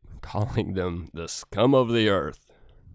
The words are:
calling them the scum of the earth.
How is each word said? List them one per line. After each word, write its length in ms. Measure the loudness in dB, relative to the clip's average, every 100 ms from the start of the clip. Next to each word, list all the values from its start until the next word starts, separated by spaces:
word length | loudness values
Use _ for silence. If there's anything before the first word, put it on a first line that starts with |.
| -20 -18
calling 520 | -8 -4 -2 -2 -2
them 360 | -2 -4 -6 -10
the 140 | -12 -10
scum 480 | -12 -6 2 4 6
of 140 | 4
the 200 | 2 4
earth. 360 | 2 -2 -8 _ _ -20 -20 -20